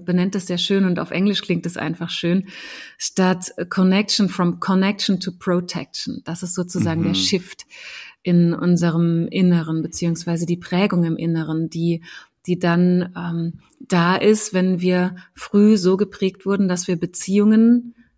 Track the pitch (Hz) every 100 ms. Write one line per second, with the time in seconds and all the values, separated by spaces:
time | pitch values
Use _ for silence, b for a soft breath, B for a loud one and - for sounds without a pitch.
0 | 180 180 185 196 185 175 - 196 190 175
1 | 165 175 202 185 - 170 170 - 160 165
2 | 170 - 170 185 190 B B B B B
3 | - - 185 180 180 - 175 - 185 190
4 | 208 - 190 - 175 175 - 190 190 208
5 | - 185 190 180 - 180 180 - - -
6 | - - - 170 175 185 180 185 - 165
7 | 196 190 185 185 - - - B B B
8 | B B 180 175 170 170 180 170 170 165
9 | 170 165 165 185 180 175 160 160 160 -
10 | 170 165 - 165 170 175 - 180 202 180
11 | 170 165 165 165 156 160 165 165 170 165
12 | 165 B B _ - 175 175 170 180 180
13 | 180 180 170 170 170 - b - - 180
14 | 170 190 208 214 - 185 185 180 180 180
15 | 180 180 B - - 202 208 214 180 185
16 | 202 - 190 190 196 196 196 180 - 175
17 | 175 - - 202 208 220 233 240 240 B
18 | B